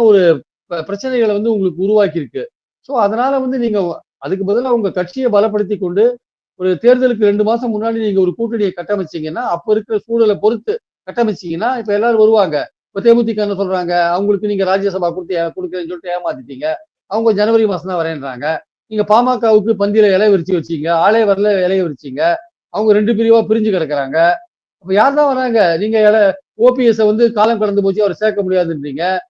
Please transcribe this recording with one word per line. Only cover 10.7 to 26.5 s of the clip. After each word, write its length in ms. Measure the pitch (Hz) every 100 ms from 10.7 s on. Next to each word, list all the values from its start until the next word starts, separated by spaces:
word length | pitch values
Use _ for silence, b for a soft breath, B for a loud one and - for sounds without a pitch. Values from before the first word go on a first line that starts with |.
| 165 _ _
கட்டமைச்சீங்கன்னா, 640 | 185 240 220 180 175 165 233
இப்ப 160 | 254 220
எல்லாரும் 280 | 208 233 220
வருவாங்க. 340 | 214 220 175 151 - _
இப்ப 180 | _ 196
தேமுதிக 400 | 233 233 233 214
என்ன 140 | 202
சொல்றாங்க? 380 | 190 190 185 175 175 170
அவங்களுக்கு 400 | 180 202 196 208
நீங்க 180 | 196
ராஜ்யசபா 440 | 185 196 196 185 175
கொடுத்து 260 | 175 175
ஏ-, 160 | 175 170
கொடுக்குறேன்னு 380 | 185 180 180 170
சொல்லிட்டு 240 | 175 180
ஏமாத்திட்டீங்க. 540 | 175 170 135 123 131 156 151 _ _ -
அவங்க 180 | 214 226
ஜனவரி 320 | 202 214 226
மாசம் 240 | 214 175 180
தான் 100 | 175
வரேன்றாங்க. 460 | 160 156 135 123 147 156 - _ -
நீங்க 120 | 214
பாமகவுக்கு 640 | 208 220 254 247 226 220 202
பந்தியில 340 | 185 202 214 208
இலை 180 | 190 214
விரிச்சு 240 | 190 160
வச்சீங்க, 360 | 175 160 156 160 165
ஆளே 240 | 190 226
வரல, 260 | 208 196 208 196
இலைய 220 | 180 190
விரிச்சீங்க. 400 | 170 135 143 131 170 170 - _ _
அவங்க 180 | 185 220
ரெண்டு 200 | 208 214
பிரிவா 260 | 214 226 226
பிரிஞ்சு 280 | 202 220 214
கிடக்குறாங்க. 460 | 185 143 143 135 156 170 175 - _ _ _
அப்ப 60 | 180
யார் 240 | 196 262
தான் 140 | 294 285
வராங்க? 300 | 262 254 226 175 165
நீங்க 200 | 220 220
இலை, 200 | 214 220 196 190 _